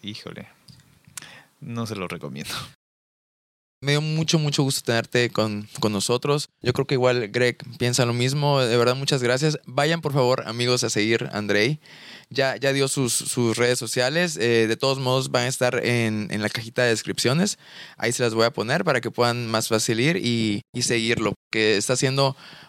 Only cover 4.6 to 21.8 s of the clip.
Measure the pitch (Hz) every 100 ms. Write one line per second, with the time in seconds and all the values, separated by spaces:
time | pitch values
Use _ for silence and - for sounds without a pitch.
4.6 | 135 - - 117 - 123 120 - 110 104
5.6 | 107 - 107 101 - 123 143 147 - _
6.6 | 120 123 131 135 127 123 104 120 123 -
7.6 | 123 117 120 123 120 120 127 147 143 139
8.6 | 123 120 120 131 139 139 120 131 151 151
9.6 | - 131 147 165 156 139 123 131 107 117
10.6 | 120 127 117 113 107 113 - 104 104 101
11.6 | 120 151 - - - - - 127 135 104
12.6 | 139 139 135 143 123 - - - 117 110
13.6 | 120 123 117 127 123 160 175 151 117 117
14.6 | 110 113 135 135 127 131 135 131 123 -
15.6 | 123 123 113 120 113 107 104 104 104 -
16.6 | 113 - 123 110 - - 117 151 202 -
17.6 | - - - - 117 120 120 113 117 -
18.6 | 107 165 185 127 110 - 120 120 117 113
19.6 | - 110 - 113 139 170 120 117 110 104
20.6 | - 123 123 120 113 113 104 - - 110
21.6 | 107 101